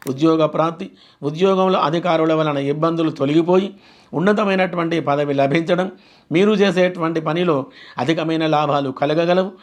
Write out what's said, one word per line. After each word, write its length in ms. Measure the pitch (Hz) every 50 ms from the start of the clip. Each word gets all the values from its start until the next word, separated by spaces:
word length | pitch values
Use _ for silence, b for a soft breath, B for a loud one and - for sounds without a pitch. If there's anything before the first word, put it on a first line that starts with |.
| B 143
ఉద్యోగ 380 | 131 135 151 160 160 160 156
ప్రాప్తి, 460 | 151 156 165 156 165 165 160 - - b b b b b b -
ఉద్యోగంలో 560 | 147 151 156 185 196 190 185 190 190 185 202
అధికారుల 540 | 160 151 156 170 165 180 165 160 160 160 160
వలన 240 | 156 156 156 143 143
ఇబ్బందులు 520 | 139 139 143 151 160 165 165 165 165 160
తొలగిపోయి 640 | 151 - 139 139 147 160 165 170 180 185 196 196 - B B B B B B B -
ఉన్నతమైనటువంటి 840 | 139 170 202 214 202 214 196 190 185 185 185 170 175 165 165 165 165
పదవి 340 | 139 147 143 143 147 143 143
లభించడం, 580 | 139 139 139 147 170 165 160 180 170 185 196 - b b b b b b b
మీరు 200 | 139 170 196 208
చేసేటువంటి 720 | 220 202 202 202 175 180 180 180 180 175 165 160 165 160
పనిలో 440 | 156 156 151 170 180 175 156 135 131 B B B B B B -
అధికమైన 480 | - 131 165 165 160 156 165 160 160
లాభాలు 440 | 156 156 147 151 143 143 143 139 135
కలగగలవు. 600 | 135 - 147 143 151 160 170 170 175 185 185 190 - B